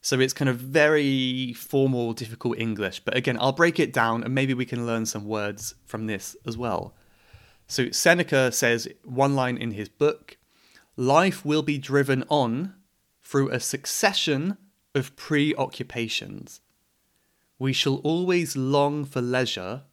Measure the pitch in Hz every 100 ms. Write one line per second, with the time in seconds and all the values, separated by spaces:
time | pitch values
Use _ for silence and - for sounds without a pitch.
0 | - 131 131 - 139 120 131 151 151 156
1 | 143 135 127 127 127 117 - 139 135 123
2 | 117 113 110 113 123 117 113 104 98 -
3 | - 127 127 120 131 135 170 170 156 131
4 | 113 113 123 131 135 127 123 120 117 113
5 | 110 107 104 107 104 104 - - _ 110
6 | 110 101 - - - 113 120 90 90 _
7 | _ _ _ - _ _ _ - 123 -
8 | 175 175 170 139 131 117 120 117 117 -
9 | - 127 139 139 127 123 117 104 101 _
10 | 147 151 - - _ _ _ _ _ -
11 | 127 147 185 175 147 151 147 147 135 139
12 | 139 131 127 147 123 120 190 - _ _
13 | _ _ - 139 135 127 - 139 - -
14 | 202 190 - 139 170 202 _ _ _ 143
15 | 131 - - 151 151 - 131 - 120 123
16 | 113 - - - - - _ _ _ _
17 | _ _ _ _ _ _ 135 131 - 139
18 | 147 165 180 175 165 139 131 143 143 147
19 | 143 139 120 127 123 - 92 127 139